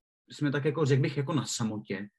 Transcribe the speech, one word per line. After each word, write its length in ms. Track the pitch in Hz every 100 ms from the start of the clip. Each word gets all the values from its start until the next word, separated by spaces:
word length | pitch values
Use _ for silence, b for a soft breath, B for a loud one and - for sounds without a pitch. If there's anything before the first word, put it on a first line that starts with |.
| _ _ -
jsme 200 | - 147
tak 140 | 143
jako, 200 | 147 151 147
řekl 160 | 135
bych, 140 | 160 147
jako 160 | 135
na 140 | 160 107
samotě 600 | - 107 104 - 98 104